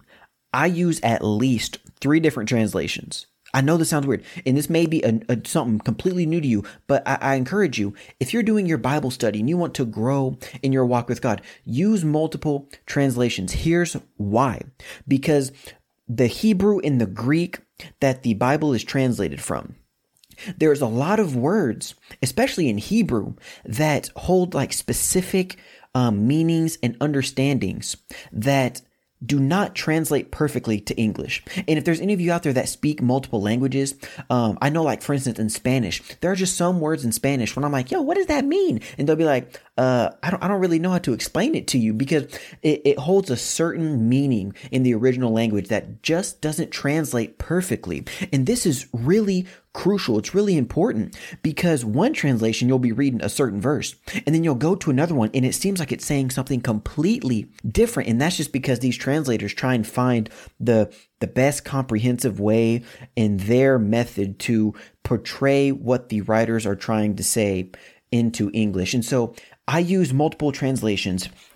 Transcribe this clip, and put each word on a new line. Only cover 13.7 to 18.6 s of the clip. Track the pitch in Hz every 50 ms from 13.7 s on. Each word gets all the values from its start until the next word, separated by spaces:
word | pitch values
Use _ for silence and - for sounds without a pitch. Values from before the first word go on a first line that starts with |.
| 170 175 175 165 - - - _ _
why. | - 104 98 104 120 - 208 - - - - - - - - - - -
Because | 135 139 135 - 165 151 143 131 131 - - - - - _ _ _ _ _ _ -
the | 117 120 127
Hebrew | 117 - - - 220 208 180 196 208 208 -
and | - 151 139 120
the | 113
Greek | 95 98 104 117 131 151 165 175 175 - - _ _ _ - - - - _
that | 143 135 127 127 -
the | 120 107
Bible | 104 123 127 147 151